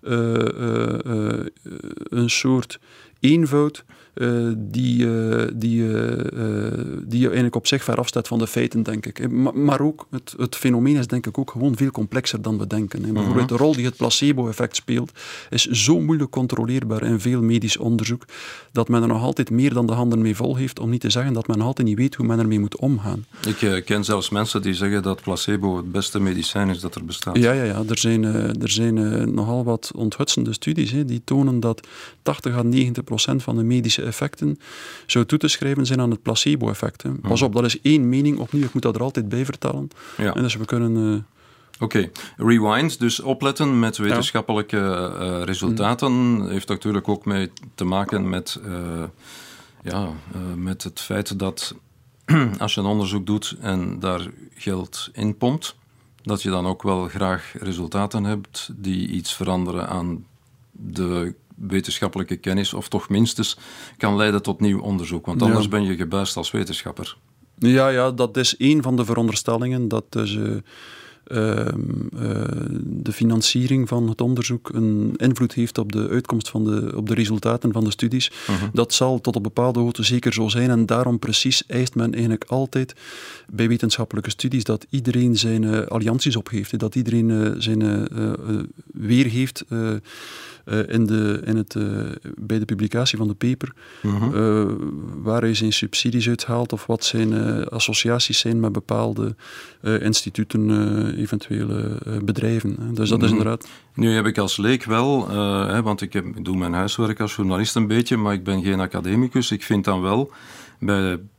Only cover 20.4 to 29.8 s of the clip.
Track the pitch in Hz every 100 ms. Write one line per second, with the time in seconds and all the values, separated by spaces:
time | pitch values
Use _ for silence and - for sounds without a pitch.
20.4 | 127 127 131 - 113 120 113 117 135 117
21.4 | 113 107 117 135 120 104 135 - 117 117
22.4 | 110 107 104 - 135 127 101 95 110 -
23.4 | 104 107 107 95 - 104 101 104 - 104
24.4 | 107 104 98 90 98 101 95 92 - 87
25.4 | - 104 98 90 87 92 98 104 98 90
26.4 | 85 101 98 85 87 - 80 - - 92
27.4 | 120 135 117 101 110 113 117 113 110 110
28.4 | 110 113 113 110 117 110 107 113 113 101
29.4 | 107 123 120 113